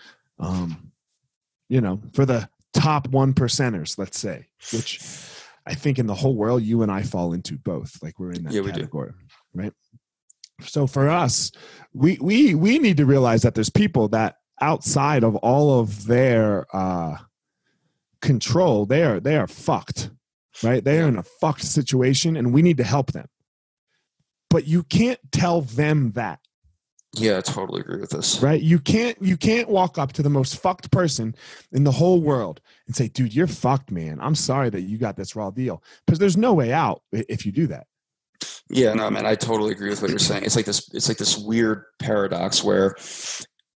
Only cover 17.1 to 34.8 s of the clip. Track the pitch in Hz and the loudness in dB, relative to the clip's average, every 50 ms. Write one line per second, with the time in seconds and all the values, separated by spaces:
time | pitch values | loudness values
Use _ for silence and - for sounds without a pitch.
17.1 | 76 - - _ _ _ _ _ _ _ _ _ _ _ _ _ _ _ _ _ | -8 -10 -14 _ _ _ _ _ _ _ _ _ _ _ _ _ _ _ _ _
18.1 | _ _ - - 135 110 - - 123 170 185 165 120 104 104 101 131 156 170 139 | _ _ 0 0 0 0 0 0 0 2 4 4 2 2 2 2 2 2 2 2
19.1 | 107 90 95 139 156 147 98 - - - - - 139 98 - - - - - - | 0 0 0 0 0 0 0 -2 -6 -6 -4 -2 -2 -2 -4 -6 -10 -10 -10 -12
20.1 | - _ _ _ _ _ _ _ _ - - 117 131 123 98 135 147 160 165 147 | -14 _ _ _ _ _ _ _ _ -4 -2 0 0 0 2 2 2 2 2 2
21.1 | 120 95 85 - _ _ - 156 143 - - - - 151 127 - 135 127 123 127 | 0 -2 -4 -10 _ _ -2 -2 -2 -2 -6 -4 -2 -2 0 0 0 2 2 2
22.1 | 135 - - 165 165 147 117 123 120 147 170 180 160 131 120 95 127 143 131 - | 2 2 0 0 -2 0 0 2 4 4 6 4 4 2 0 0 0 0 0 -2
23.1 | - 78 - - _ _ _ _ _ _ _ _ _ _ _ _ _ _ _ _ | -6 -10 -12 -16 _ _ _ _ _ _ _ _ _ _ _ _ _ _ _ _
24.1 | _ _ _ _ _ _ _ _ 165 165 - 151 160 180 - - - - 233 247 | _ _ _ _ _ _ _ _ 0 0 2 2 0 0 0 0 2 2 2 2
25.1 | 254 - - - - - 180 175 170 170 143 117 113 131 147 151 156 151 135 113 | 0 -4 -6 -6 -2 0 2 2 2 0 -2 -2 -2 0 0 2 2 2 2 0
26.1 | 101 120 113 95 82 - _ _ _ _ _ _ _ _ _ _ _ _ _ _ | -2 -4 -6 -6 -8 -12 _ _ _ _ _ _ _ _ _ _ _ _ _ _
27.1 | - - 113 110 101 92 95 - - - 95 - - - - - - 95 - - | -6 -2 0 0 0 0 -2 -4 -6 -6 -6 -6 -6 -8 -8 -8 -10 -10 -8 -8
28.1 | - 73 - - - - 131 143 160 147 151 160 170 160 - - 170 220 233 240 | -8 -4 -2 -2 0 2 2 4 4 4 4 4 4 4 4 2 2 2 2 0
29.1 | 226 - 196 185 185 - - 220 220 240 233 220 208 190 180 175 - 165 139 139 | -2 -2 -2 -2 0 0 2 2 2 2 2 2 2 2 2 0 0 -2 -4 -4
30.1 | - - 143 143 143 139 131 - - - - 190 185 - - - - 185 180 156 | -2 -2 0 2 2 2 0 0 -2 -2 -2 -2 -2 -4 -2 0 0 2 2 2
31.1 | 135 - 113 110 110 - - - - - - _ - 131 143 143 131 - 165 180 | 0 -2 -4 -6 -8 -10 -16 -20 -20 -20 -18 _ 0 2 4 4 4 4 4 4
32.1 | 185 175 156 151 139 123 107 85 78 - _ _ _ _ _ - - - 123 110 | 4 4 4 2 0 0 -2 -4 -8 -12 _ _ _ _ _ -6 -4 -2 -2 -2
33.1 | - - 127 110 107 139 180 160 - - - 123 135 139 - - 95 85 80 78 | -2 -2 -2 0 0 0 0 0 -2 -2 0 0 0 0 -2 -6 -8 -8 -8 -8
34.1 | 78 67 - 139 156 - - - 131 139 135 117 101 92 | -8 -8 -4 -2 -2 -2 -2 -2 0 0 0 0 -2 -4